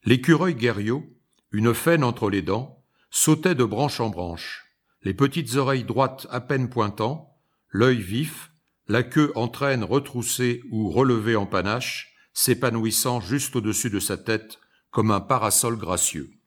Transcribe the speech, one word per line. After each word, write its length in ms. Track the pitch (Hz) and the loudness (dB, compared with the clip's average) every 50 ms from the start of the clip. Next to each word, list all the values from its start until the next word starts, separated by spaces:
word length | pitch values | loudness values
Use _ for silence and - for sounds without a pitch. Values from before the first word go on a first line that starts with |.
| _ | _
l'écureuil 520 | - 131 127 127 175 165 143 175 185 160 | 4 2 4 6 4 4 4 4 0 0
Guerriot, 480 | 117 113 120 110 101 104 110 123 147 - - - _ _ _ _ _ _ _ | 0 0 0 0 0 -2 -2 -4 -4 -6 -12 -20 _ _ _ _ _ _ _
une 200 | - 104 110 117 | -2 2 4 4
faine 300 | 117 - - 165 170 160 | 2 4 4 4 4 4
entre 260 | 139 120 117 - 117 101 | 4 2 0 0 0 0
les 120 | 98 98 | 2 0
dents, 400 | 90 90 98 113 131 - - _ _ _ _ _ _ _ | 0 0 -2 -2 -2 -8 -14 _ _ _ _ _ _ _
sautait 440 | - - - 160 156 156 156 185 175 | -2 0 4 4 4 4 4 0 2
de 100 | 127 123 | 2 2
branche 360 | 110 107 110 143 143 - - | 0 2 0 -2 -2 -2 -2
en 80 | 120 110 | -4 -4
branche, 560 | 101 - 90 87 85 85 - - - - - _ _ _ _ _ _ _ | -4 -6 -6 -6 -8 -10 -12 -12 -14 -14 -18 _ _ _ _ _ _ _
les 120 | _ 95 92 | _ -6 2
petites 400 | 87 139 139 - 170 147 113 117 | 2 2 2 2 -4 -4 0 0
oreilles 300 | 139 135 131 135 131 - | 0 2 2 0 0 -2
droites 420 | - 117 123 135 127 131 - - - | -2 0 2 2 0 0 -8 -14 -8
à 100 | - 117 | -8 -8
peine 280 | 117 - 143 135 127 117 | -4 -2 -2 -2 -2 -2
pointant, 680 | - 123 110 104 104 - 110 117 147 160 - _ _ _ _ _ _ _ _ _ | 0 -2 -2 -2 0 -2 -2 -2 -2 -6 -12 _ _ _ _ _ _ _ _ _
l'œil 300 | - 98 117 131 127 120 | 2 4 4 4 4 2
vif, 500 | 98 90 101 123 156 147 - - - - _ _ _ _ _ _ _ - | -2 -4 -4 -4 -4 -4 -8 -14 -18 -20 _ _ _ _ _ _ _ -2
la 160 | 104 120 120 | 0 0 0
queue 260 | 123 - 160 151 143 - | 2 2 2 2 2 2
en 100 | 117 120 | -2 -4
traîne 380 | 113 - - 139 139 135 123 104 | -4 -4 -2 -2 0 0 0 0
retroussée 760 | 87 117 139 139 - - 123 113 - - - 127 123 120 120 - - | 0 0 0 0 -2 -8 -6 -4 -4 -2 0 0 0 0 -2 -6 -6
ou 180 | 110 110 110 95 | -4 -2 -2 0
relevée 460 | 76 117 135 131 123 110 101 117 113 | 2 2 4 4 2 2 2 0 0
en 100 | 107 98 | 0 0
panache, 720 | 90 - 95 90 98 107 127 123 - - - - - _ _ _ _ | 0 -2 -2 0 0 -2 -2 -4 -6 -8 -10 -12 -16 _ _ _ _
s'épanouissant 880 | _ - - 131 123 123 135 123 113 113 113 113 110 - - 131 123 120 | _ -2 2 2 2 2 2 0 0 0 -2 0 0 0 0 0 -2 -2
juste 340 | 98 85 127 143 135 - - | -2 -2 -2 -2 -2 -2 -4
au-dessus 360 | 123 104 107 104 - - 120 | -2 -2 0 -2 -2 -2 -2
de 100 | 98 98 | -2 -2
sa 180 | - - 101 87 | -2 -2 -4 -4
tête 400 | - - 110 110 - - - _ _ _ _ _ _ _ | -2 -2 -2 -2 -4 -10 -20 _ _ _ _ _ _ _
comme 220 | - - 107 110 | 0 2 2 4
un 80 | 104 98 | 2 2
parasol 560 | 95 - 131 120 107 107 - - - 117 117 | 2 0 0 2 2 2 2 2 2 0 -2
gracieux. 540 | 110 92 85 92 85 - - - 80 67 - _ _ _ | -4 -4 -4 -2 0 0 -2 -2 -6 -10 -12 _ _ _